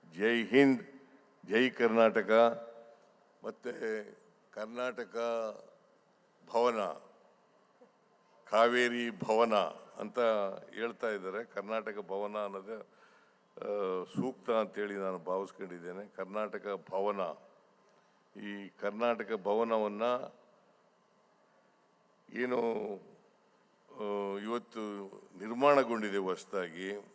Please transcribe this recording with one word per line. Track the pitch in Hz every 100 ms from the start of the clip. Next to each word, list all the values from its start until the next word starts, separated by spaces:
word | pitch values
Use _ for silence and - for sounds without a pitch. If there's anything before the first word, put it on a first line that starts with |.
| - -
ಜೈ | 107 117
ಹಿಂದ್, | 104 127 139 123 - - - - _ _
ಜೈ | - 107 127
ಕರ್ನಾಟಕ. | - 117 113 110 110 98 110 117 113 - - - - _ _ _ _
ಮತ್ತೆ | 110 113 123 - 113 107 101 104 _ _ _
ಕರ್ನಾಟಕ | 104 110 120 127 120 104 110 117 117 110 101 - - _ _ _ _ _ _ -
ಭವನ, | 117 120 113 92 78 - - _ _ _ _ _ _ 240 _ _ _ _ _ -
ಕಾವೇರಿ | 107 120 123 120 120 117
ಭವನ | 98 - 110 117 104 82 - - -
ಅಂತ | 107 123 117 107 98 98 -
ಹೇಳ್ತಾ | - 117 - 117
ಇದ್ದಾರೆ. | 104 95 98
ಕರ್ನಾಟಕ | 117 101 101 110 107 104
ಭವನ | 92 98 104 107
ಅನ್ನೋದೇ, | 104 98 95 110
ಆ, | - _ - _ _ _ _ - - 104 95 92
ಸೂಕ್ತ | 87 - 131 - -
ಅಂತೇಳಿ | 113 104 - 104
ನಾನು | 101 95 92
ಭಾವಿಸ್ಕೊಂಡಿದ್ದೇನೆ. | 85 95 98 - 95 87 87 92 101
ಕರ್ನಾಟಕ | - 95 104 107 107 101 95 78
ಭವನ, | 95 101 101 87 76 - _ _ _ _ _ _ _ _ 104
ಈ | 104 101 95
ಕರ್ನಾಟಕ | - 104 104 120 113 107
ಭವನವನ್ನ | 110 95 107 113 113 104 104 120 123 - - _ _ _ _ _ _ _ _ _ _ _ _ _ _ _ _ _ _ -
ಏನು, | 113 127 123 117 107 107 98 - - _ _ _ _ _ _ _
ಆ, | - 104 101 101 98
ಇವತ್ತು | 110 117 - 113 107 101 98 - - 92
ನಿರ್ಮಾಣಗೊಂಡಿದೆ | 107 120 143 139 120 113 107 98
ಹೊಸದಾಗಿ | 95 87 - 98 87 80 95 101 98